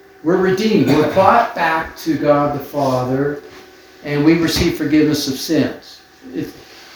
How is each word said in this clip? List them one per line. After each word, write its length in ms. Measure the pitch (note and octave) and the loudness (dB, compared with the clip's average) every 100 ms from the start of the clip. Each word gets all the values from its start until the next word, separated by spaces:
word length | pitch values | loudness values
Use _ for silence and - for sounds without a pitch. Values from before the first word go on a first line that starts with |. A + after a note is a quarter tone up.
| - - | -20 -8
we're 140 | D3+ F#3 | 0 2
redeemed. 500 | F#3 - A3 F3 B2 | 2 2 2 2 4
We're 240 | D3+ - | 2 2
brought 420 | F#3+ F#3+ - - - | 2 4 4 2 -2
back 420 | D#3+ D#3+ D#3+ - | -2 -2 -6 -8
to 180 | E3 C#3 | -4 -2
God 420 | D3+ C#3+ D3 C#3 | 2 2 0 -4
the 60 | |
Father, 760 | - C#3+ C3 B2+ B2+ C3 D3 D3 - - - - - - D3 | -6 -4 -2 -2 -2 -2 -2 -6 -12 -20 -20 -20 -20 -16 -6
and 180 | D3 | 0
we 140 | D3 E3+ | 2 2
receive 400 | D#3+ - E3+ - | 2 0 -2 -2
forgiveness 500 | C#3 D3+ C#3+ C#3+ - | 0 2 2 0 -4
of 100 | B2+ | -6
sins. 600 | - D3+ - - - - _ _ - | -2 -2 -2 -6 -18 -20 _ _ -14
It, 140 | E3 - - - - - | -10 -10 -14 -20 -20 -20